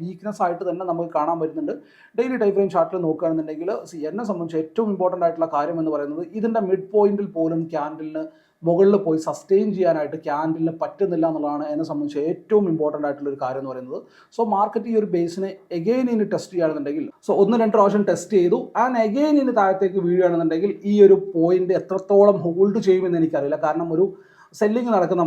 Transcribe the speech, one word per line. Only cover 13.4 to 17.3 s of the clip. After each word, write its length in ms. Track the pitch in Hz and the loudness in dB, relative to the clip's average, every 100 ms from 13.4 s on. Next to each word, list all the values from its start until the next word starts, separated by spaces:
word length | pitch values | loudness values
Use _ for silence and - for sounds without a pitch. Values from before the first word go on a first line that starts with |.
കാര്യം 180 | 131 135 | -6 -6
എന്ന് 80 | 135 | -10
പറയുന്നത്. 260 | 127 127 185 - _ _ - | -12 -12 -14 -14 _ _ -6
So 40 | 220 | -2
മാർക്കറ്റ് 360 | 196 214 220 226 | 0 0 -2 0
ഈ 20 | 220 | 0
ഒരു 80 | 190 | 0
ബേസിനെ 360 | 175 170 190 190 - - 175 | -2 -2 -4 -8 -10 -10 -6
again 280 | 170 254 247 | -2 0 0
ഇനി 140 | 226 202 | 0 0
ടെസ്റ്റ് 200 | 175 - | -4 -4
ചെയ്യുകയാണെന്നുണ്ടെങ്കിൽ, 520 | 180 160 151 143 151 135 - | -2 -2 -2 -6 -6 -6 -10
so 80 | - | -2